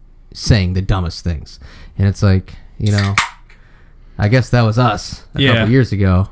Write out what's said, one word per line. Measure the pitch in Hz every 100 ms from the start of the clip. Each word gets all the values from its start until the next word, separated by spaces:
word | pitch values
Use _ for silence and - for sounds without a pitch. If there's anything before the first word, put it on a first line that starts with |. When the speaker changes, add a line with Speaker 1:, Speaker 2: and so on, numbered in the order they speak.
| - - -
Speaker 1:
saying | - - 110 90
the | 92
dumbest | 95 98 85 -
things. | 87 76 - - - - - -
And | 98
it's | 95
like, | 101 95 - - - -
you | 104
know, | 104 101 98 - - - - - - - - - -
I | 104
guess | 127 120
that | 123
was | 113 107
us | 123 101 - - -
a | -
Speaker 2:
Yeah. | 135
Speaker 1:
couple | 117 107
years | 135 113
ago. | 101 98 90 104